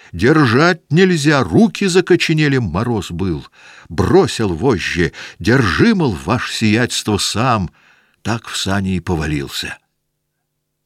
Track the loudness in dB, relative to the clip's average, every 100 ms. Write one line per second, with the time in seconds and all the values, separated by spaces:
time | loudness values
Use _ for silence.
0 | -16 0 2 4 4 4 2 0 0 2
1 | 4 2 2 2 2 4 2 2 0 2
2 | 4 2 2 0 0 0 -2 -2 -2 -4
3 | -4 -6 -4 -4 -8 _ -20 -20 -8 -2
4 | 2 4 2 0 -4 -2 0 -2 -2 -2
5 | -2 -4 -16 -6 0 2 2 2 2 2
6 | 0 -2 -2 -4 -4 -2 0 2 0 -4
7 | -2 -2 -2 -2 0 0 -2 _ _ _
8 | _ _ -8 -6 -8 -8 -4 -2 -2 -4
9 | -4 -4 -2 -4 -6 -10 -12 -14 _ _
10 | _ _ _ _ _ _ _ _